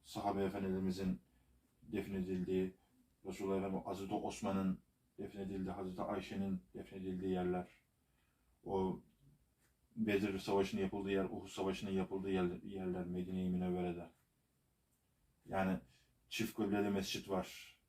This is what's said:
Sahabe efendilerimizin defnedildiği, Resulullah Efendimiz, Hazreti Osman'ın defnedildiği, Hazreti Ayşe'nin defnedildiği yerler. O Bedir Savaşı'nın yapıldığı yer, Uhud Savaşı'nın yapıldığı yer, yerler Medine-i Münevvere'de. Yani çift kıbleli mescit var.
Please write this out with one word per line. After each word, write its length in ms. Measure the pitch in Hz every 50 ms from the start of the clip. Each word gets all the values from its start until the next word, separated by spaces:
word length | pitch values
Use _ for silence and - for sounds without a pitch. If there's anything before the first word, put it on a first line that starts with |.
| _
Sahabe 380 | - - 107 101 101 98 98 98
efendilerimizin 760 | 92 95 98 95 95 92 95 95 95 92 92 95 92 92 - - _ _ _ _ _ _ _ _ _ _ _
defnedildiği, 920 | - - - 101 98 98 98 95 90 92 95 92 90 90 95 92 92 92 - - _ _ _ _ - _ _ _ _
Resulullah 320 | 95 92 - 98 95 98
Efendimiz, 280 | 95 95 98 95 92 -
Hazreti 280 | - 92 92 98 95 107
Osman'ın 680 | - - - - - - 110 98 95 95 92 92 - - _ _ _ _ _ _
defnedildiği, 520 | - 101 95 - 101 98 95 98 95 95 95
Hazreti 320 | 90 - 95 92 90 95
Ayşe'nin 600 | - - 104 95 - - 104 98 98 98 95 - - _ -
defnedildiği 580 | - - - - - - 190 185 90 95 95
yerler. 360 | 92 90 90 180 180 - 87 - - - _ _ _ _ _ _ _ _ _ _ _ _ _ _ _ _ -
O 340 | 87 98 95 95 92 85 - - - _ _ _ - - _ _ _ _ _ _ _ _ _ _ _ _
Bedir 440 | 113 110 107 101 98 104 101 95 95
Savaşı'nın 420 | - 113 98 98 95 95 110 98
yapıldığı 300 | 95 92 101 101 95 98
yer, 140 | 98 95 95
Uhud 220 | 92 - - -
Savaşı'nın 440 | - - - 95 95 92 - 107 98
yapıldığı 380 | 95 95 92 - 95 95 92 98
yer, 340 | 95 92 90 87 87 - -
yerler 420 | 104 98 95 92 90 90 90 90
Medine-i 440 | 87 90 90 90 92 92 92 92 92
Münevvere'de. 600 | 90 90 90 90 90 90 90 87 85 85 85 - - _ _ _ _ _ _ _ _ _ _ _ _ _ _ _ _ _ _ _ _ _ _ _ _ _ _
Yani 320 | - - 95 95 95 92 - - - - - _ _ _ _ _ _
çift 260 | - - 110 - -
kıbleli 340 | - 107 98 101 104 101 104
mescit 400 | 98 98 95 - - 98 - -
var. 480 | 98 92 92 - - - - - - _ _